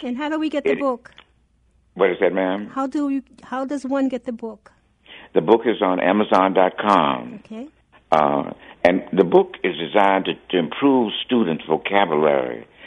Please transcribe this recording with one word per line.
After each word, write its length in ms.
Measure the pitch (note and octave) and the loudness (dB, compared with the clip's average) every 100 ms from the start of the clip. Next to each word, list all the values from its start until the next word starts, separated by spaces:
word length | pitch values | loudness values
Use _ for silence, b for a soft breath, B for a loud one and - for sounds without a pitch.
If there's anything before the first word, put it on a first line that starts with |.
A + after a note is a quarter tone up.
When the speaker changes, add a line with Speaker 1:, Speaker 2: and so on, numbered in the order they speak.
Speaker 1:
And 120 | B3+ B3 | -10 -8
how 140 | D4 | -6
do 80 | D#4 | -4
we 120 | D#4 | -4
get 140 | D4 | -4
the 100 | C#4+ | -4
Speaker 2:
It 60 | - | -2
Speaker 1:
book? 320 | C#4 A#3+ - - _ _ _ _ _ _ _ - | -4 -6 -12 -20 _ _ _ _ _ _ _ -2
Speaker 2:
What 160 | F#2+ | 0
is 80 | F2 | 2
that, 140 | F#2 | 0
ma'am? 340 | F#2+ F#2 G2 G#2 | 0 -2 -2 -6
Speaker 1:
How 200 | C4+ C4+ | -6 -4
do 200 | D4 C#4+ | -4 -4
we, 160 | C#4 - - | -4 -8 -20
how 220 | - C4 C4+ | -12 -8 -6
does 180 | C#4+ B3+ | -6 -4
one 240 | C4+ C4+ | -2 -2
get 160 | B3+ B3+ | -4 -8
the 60 | |
book? 400 | A#3 A3+ G#3 _ _ _ _ B B B | -10 -12 -16 _ _ _ _ B B B
Speaker 2:
The 80 | - | -2
book 200 | D#2+ A2+ B2 | 2 2 2
is 160 | G2 | 0
on 180 | F#2+ F#2 | 0 2
Amazon 540 | F2+ G#2 G#2 G2+ F#2+ | 2 2 4 4 4
dot 240 | F#2 F#2 - | 4 2 0
com. 640 | G#2+ F#2+ D2 B1+ A#1+ - - | 2 2 2 -2 -8 -16 -16
Speaker 1:
Okay. 220 | A3 C#4 _ _ _ _ | -16 -16 _ _ _ _
Speaker 2:
Uh, 400 | D#2+ D2 C#2+ - - B B | 2 2 0 -4 -12 B B
and 200 | F2 F#2 - | 2 2 0
the 120 | F2+ | 2
book 320 | F2+ F3+ F#3+ - | 4 4 2 -4
is 120 | G2 D#2+ | -6 -4
designed 480 | D#2+ G#2 G2 F#2+ F2+ | -2 2 4 2 -2
to, 80 | D#2 - | -8 -2
to 80 | F2+ | -2
improve 540 | A2+ - C#3 C3 G#2+ - - | -2 0 2 2 0 -4 -2
students' 380 | B2 F#2 D#2 - | 0 0 -2 -2
vocabulary, 1000 | D#2 - G2+ F#2+ D2+ D2+ C#2 B1+ A#1 A1+ B | -4 0 0 2 2 2 2 -2 -8 -14 B